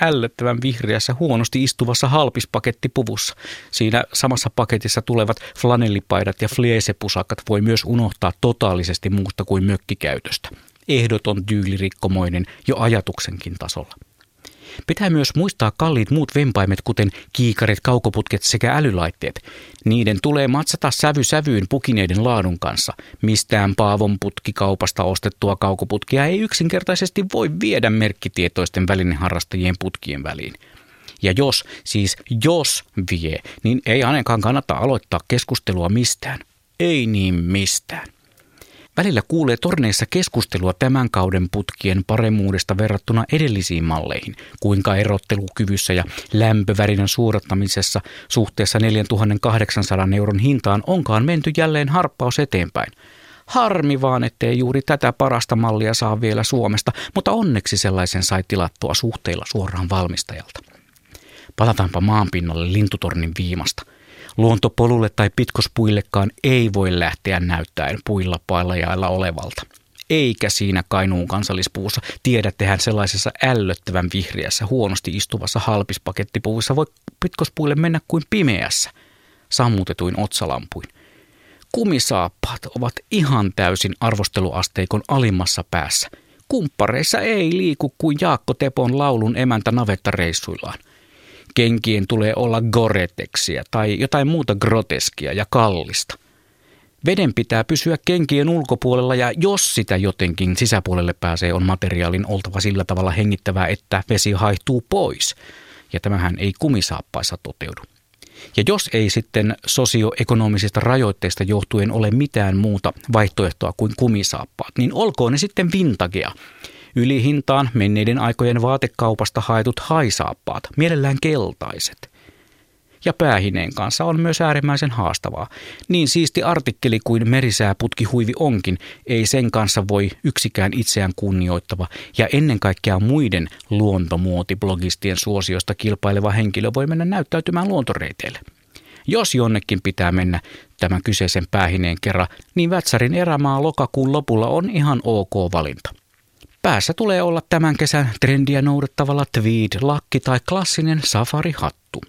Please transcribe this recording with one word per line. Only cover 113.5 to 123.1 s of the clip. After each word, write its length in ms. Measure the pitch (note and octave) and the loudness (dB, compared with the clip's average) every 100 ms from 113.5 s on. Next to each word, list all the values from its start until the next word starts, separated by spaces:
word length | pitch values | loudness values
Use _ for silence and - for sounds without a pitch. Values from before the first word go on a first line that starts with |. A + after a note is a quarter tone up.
| - E2+ - | -2 -4 -2
kuin 160 | A2 - | -2 0
kumisaappaat, 800 | B2 G#2 F#2+ - - - - - | 2 2 0 -4 -6 -10 -6 -2
niin 140 | B2 | 0
olkoon 400 | - A3 C3+ A#2+ | 0 -2 0 0
ne 60 | C#3+ | 2
sitten 340 | G3 - F3 | 0 0 0
vintagea. 600 | F#3+ E3 F#2+ F2+ F#2+ - - - - - - - B2 | 2 2 2 -2 -4 -6 -10 -20 -20 -20 -20 -6 0
Ylihintaan 720 | B2 C3+ C3 D3 C3+ C3+ B2+ | 2 2 2 2 2 0 2
menneiden 440 | A#2 G2+ G#2 G#2+ B2 | 2 2 2 2 0
aikojen 440 | A#2 - A#2+ A#2+ | 0 0 2 2
vaatekaupasta 800 | B2 C3+ D#3+ - A2+ G#2+ G#2+ - | 2 0 -2 -2 0 0 -2 -2
haetut 400 | - A2 A#2 - | 0 0 0 -2
haisaappaat, 840 | - D#3+ A#2+ - - - - - - - | 0 2 2 0 -4 -6 -8 -8 -4 0
mielellään 400 | E3 D#3 C#3 C3+ | 2 2 0 0
keltaiset. 880 | D#3+ D3 F2+ - - - - - - _ - _ _ _ _ _ _ _ | 0 0 -2 -6 -10 -8 -8 -10 -20 _ -20 _ _ _ _ _ _ _
Ja 80 | E3+ | -4